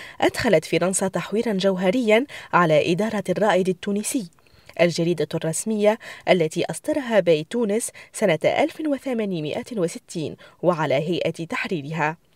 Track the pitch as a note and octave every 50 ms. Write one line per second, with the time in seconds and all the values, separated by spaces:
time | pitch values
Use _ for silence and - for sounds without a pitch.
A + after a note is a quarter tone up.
0 | - - - - - F4+ - - - A#3 F3 D#3+ - - E3+ E3 E3+ F#3 F#3+ -
1 | G3+ F#3 - F3 - - G3+ A3 A#3 A#3+ G3+ F#3 F#3+ G3 F#3+ F3+ G3 F#3 G3+ C4
2 | A#3+ G#3 G#3+ A#3 D4 - - - - - - E3+ F3+ D#3+ D3+ D3 - - F3+ E3+
3 | G#3+ A3 A3 G3+ F#3+ - E3+ E3 G3+ G#3+ F#3+ F#3 F#3 F#3 F3+ - - G#3 G3+ G#3
4 | G#3+ - - C4 F#3 E3 _ _ _ _ _ _ _ - - - F3 F3 D#3 -
5 | E3 E3+ F3 D#3 D3+ - - D#3+ - D#3+ D#3+ - - A3 A3 G#3 G#3 G#3+ A3 -
6 | - - - - - - F3+ F3+ D#3+ D#3 - E3+ - - - - - D4 D4 D4+
7 | B3+ A#3 A3+ G3+ E3+ F3 D#3+ D3+ D#3+ - - A#3+ A#3 G3 G3+ A#3 - - - -
8 | - - - - A3 F#3+ D#3 D#3 - C#3+ - - C#4+ D#4+ - - D#4 D4+ C#4 B3+
9 | - C#4 B3 A3+ G#3+ G3 F#3 D#3+ D3+ D3 - A#3 A#3+ - B3+ G3+ E3 E3+ - B3
10 | - - - F3 D3 G2 E2+ - - - - _ - F3 F3 D3+ D#3+ C#3+ C3 C#3+
11 | D#3 F3 F3 - - E3 D#3+ - D#3+ - B3+ - - A3 G3 D3+ C3+ D3 D#3+ E3
12 | D3 D#3 E3 - _ _ _